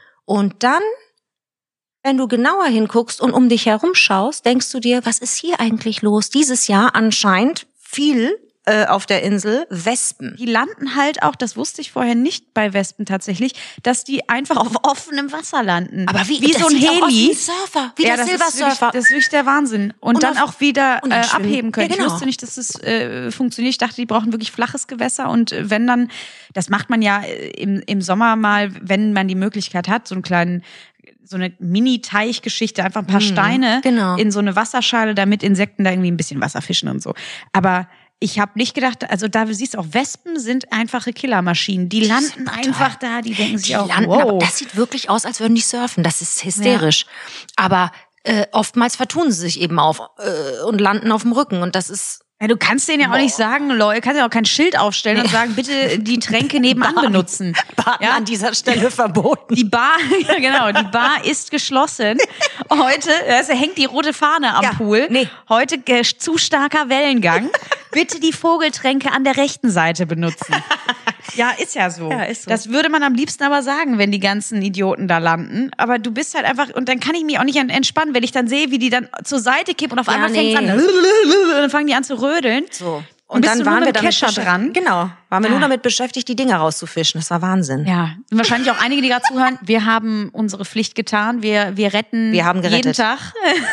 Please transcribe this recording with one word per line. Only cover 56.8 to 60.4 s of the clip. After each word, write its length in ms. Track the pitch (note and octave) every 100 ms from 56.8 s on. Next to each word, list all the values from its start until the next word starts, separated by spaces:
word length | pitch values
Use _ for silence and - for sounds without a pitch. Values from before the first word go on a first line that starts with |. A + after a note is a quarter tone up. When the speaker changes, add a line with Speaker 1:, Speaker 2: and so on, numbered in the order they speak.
| B3+
Speaker 1:
<laughs> 40 | E4
Baden. 160 | B3
Speaker 2:
benutzen.“ 440 | F#3+ F3 - F#3 E3 - -
Speaker 1:
Baden 280 | - A#3+
Speaker 2:
Ja? 100 | G#3+ C4
Speaker 1:
an 80 |
dieser 280 | G#3+ G#3+ G#3+
Stelle 380 | G#3+ - A#3 A#3+
verboten. 640 | - A3 F3 F#3+ D4+ -
Speaker 2:
Die 80 | A#3
Bar, 300 | G#3+ A#3 C4+ E4 C#4+
<laughs> 180 | F#4+ -
ja 60 | F4+